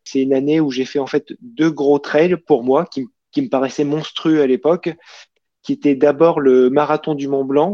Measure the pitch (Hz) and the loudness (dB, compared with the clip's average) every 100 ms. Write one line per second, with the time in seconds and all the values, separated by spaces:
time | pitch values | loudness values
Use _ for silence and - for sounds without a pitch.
0 | - 135 135 135 139 160 151 127 127 147 | -6 -4 0 0 0 0 0 -2 -4 -4
1 | 131 147 - - 120 117 160 147 143 143 | -4 -4 -6 -16 -16 -2 -2 0 0 0
2 | 143 147 175 170 - 139 123 139 180 139 | 0 0 2 0 0 0 2 0 -2 -8
3 | 123 _ _ 147 127 131 131 - 143 151 | -12 _ _ -6 -2 -2 -2 -2 -4 -4
4 | 151 - 165 156 135 123 151 175 175 160 | -6 -4 0 2 2 2 0 0 -2 -10
5 | _ - - _ _ _ - 139 147 135 | _ -20 -20 _ _ _ -8 -2 0 2
6 | 147 139 165 160 135 127 127 143 147 151 | 2 4 2 4 4 4 4 2 0 -2
7 | 160 147 139 139 135 139 170 | -4 -6 -4 -4 0 0 0